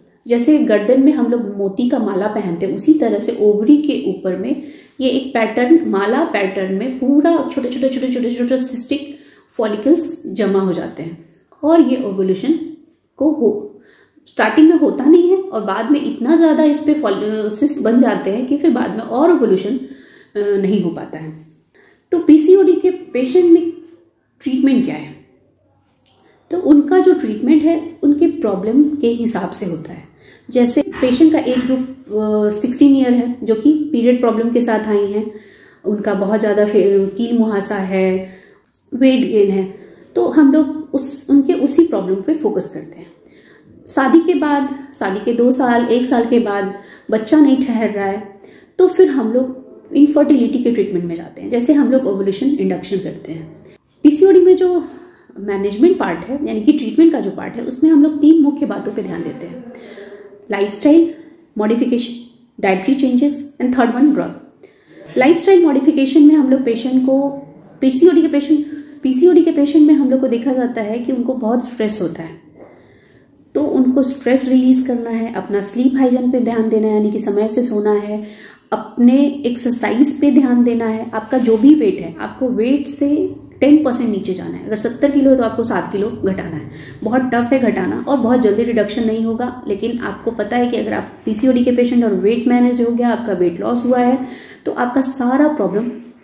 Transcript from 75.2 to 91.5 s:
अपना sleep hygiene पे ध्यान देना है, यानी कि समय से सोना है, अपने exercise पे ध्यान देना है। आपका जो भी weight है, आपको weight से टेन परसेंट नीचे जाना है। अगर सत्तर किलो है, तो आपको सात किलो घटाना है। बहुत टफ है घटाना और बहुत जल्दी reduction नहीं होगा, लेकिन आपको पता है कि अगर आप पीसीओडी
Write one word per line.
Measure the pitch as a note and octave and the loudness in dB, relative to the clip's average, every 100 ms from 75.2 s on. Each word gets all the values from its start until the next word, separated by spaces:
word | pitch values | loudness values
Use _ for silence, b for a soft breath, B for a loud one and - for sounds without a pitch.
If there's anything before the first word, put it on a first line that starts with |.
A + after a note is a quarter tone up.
| A3+ | -4
अपना | G3+ F#3+ G3+ | -6 -6 -6
sleep | G3 A#3 B3+ C4+ | -4 -2 0 2
hygiene | B3+ B3+ B3 | 2 2 0
पे | B3+ | 0
ध्यान | A3 A3+ A3 | 0 -2 0
देना | A3 G#3+ | 0 0
है, | |
यानी | G#3 G#3+ | 0 0
कि | G#3 | -2
समय | G#3 G3+ A3 | -2 -2 -2
से | B3 | -2
सोना | A#3+ G#3 G#3 | -2 -2 0
है, | G#3 G#3 G#3 G#3 B B B _ | -2 -2 -8 -10 B B B _
अपने | A3 - - A#3+ C4+ C#4+ | -8 -8 2 4 4 2
exercise | - A#3+ A#3+ A#3+ - G#3 A3+ D4 - | -2 -6 -4 -4 -4 -4 0 -2 0
पे | C#4+ | 2
ध्यान | B3 B3+ B3 | 2 2 2
देना | A#3+ A#3 A3+ | 2 0 -2
है। | A3 - | -4 -6
आपका | A3 - B3+ | -10 -4 -2
जो | A3 G#3+ | 2 4
भी | C4+ | 6
weight | D4+ G#3 - | 6 4 -2
है, | E3 D#3+ | -8 -12
आपको | G#2 - B3+ | -14 -6 -4
weight | G3 A#3+ C#4+ - | -2 0 -2 -4
से | - C#4+ D4+ - - - - | -4 -2 0 -2 -8 -18 -2
टेन | C4+ D4+ | 4 4
परसेंट | C4+ - A3+ | 2 -2 -4
नीचे | G3 F#3+ | -4 -6
जाना | F#3 E3+ F3+ | -8 -8 -12
है। | G3+ | -8
अगर | G#3 | -6
सत्तर | A3+ - C#4+ | -6 -2 0
किलो | C#4+ C4+ | 2 4
है, | B3+ | 4
तो | |
आपको | A3+ A3 | 2 -2
सात | A#3 F#3+ E3+ | -4 -4 -4
किलो | G3+ G#3+ | -4 -6
घटाना | A#3+ F#3+ F#3+ E3+ D#3+ | -4 -4 -4 -6 -10
है। | - B B B | -12 B B B
बहुत | G#3+ B3+ | -4 -2
टफ | B3+ A#3 A#3+ | 0 -2 0
है | C4+ | 2
घटाना | A3+ F#3+ F#3 - - | 2 0 -4 -6 -2
और | C4+ | -2
बहुत | A3+ B3 | 2 2
जल्दी | A3 G#3 | 2 0
reduction | A#3+ G#3+ G#3 - A3 | 0 -2 -2 -2 -4
नहीं | A3 A3+ | -2 -4
होगा, | A3+ B3 - - | -4 -6 -8 -8
लेकिन | G3+ A3+ A#3 | -6 -6 -6
आपको | G#3+ G3 A3+ | -8 -8 -8
पता | A3+ G#3 A#3+ | -6 -4 -2
है | A#3+ | -2
कि | A3 | -2
अगर | G#3+ | -4
आप | G3+ F#3+ - A3+ | -6 -8 -10 -8
पीसीओडी | G#3+ C4 | 0 2